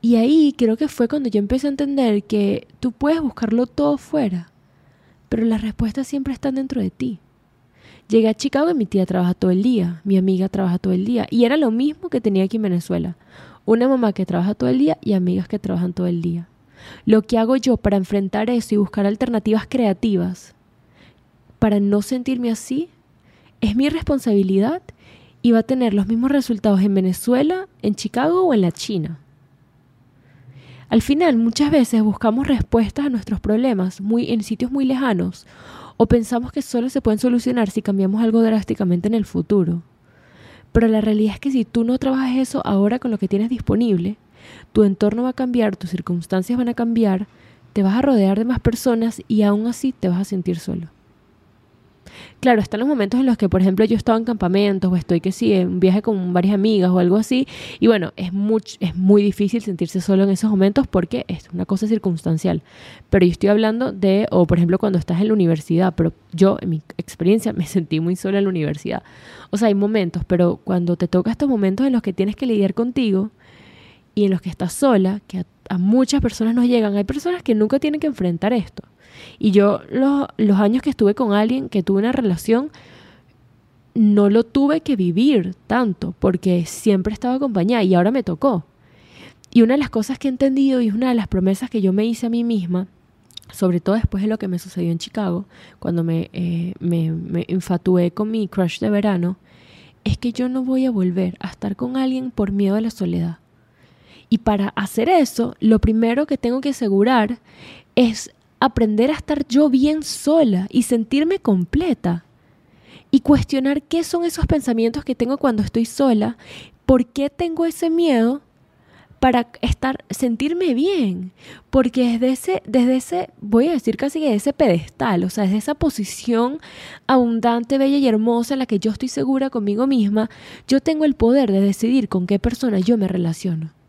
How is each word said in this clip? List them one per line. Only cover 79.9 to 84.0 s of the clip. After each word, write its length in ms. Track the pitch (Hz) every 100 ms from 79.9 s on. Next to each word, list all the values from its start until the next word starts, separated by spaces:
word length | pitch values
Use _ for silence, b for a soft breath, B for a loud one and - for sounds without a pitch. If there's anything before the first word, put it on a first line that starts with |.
| 254 269 285 277 -
los 220 | 214 196
años 220 | 208 254
que 80 | 294
estuve 260 | 262 202 208
con 180 | 240
alguien, 360 | 202 220 254 262
que 140 | 202
tuve 160 | 175 196
una 120 | 220
relación, 600 | 269 220 175 - 226 302 B B B B B B _ _ _ _ _ _
no 360 | 233